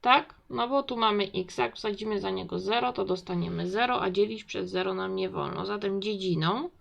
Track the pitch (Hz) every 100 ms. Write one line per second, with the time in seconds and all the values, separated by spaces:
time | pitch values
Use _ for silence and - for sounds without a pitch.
0 | 247 262 - - - 240 240 277 277 233
1 | 220 208 196 190 180 - 233 - 214 139
2 | 214 208 190 190 175 180 190 233 247 240
3 | 190 185 - 180 170 170 175 202 247 247
4 | 190 185 208 220 - 202 180 185 190 190
5 | 190 190 190 185 143 143 190 208 202 196
6 | 202 202 185 165 160 226 349 -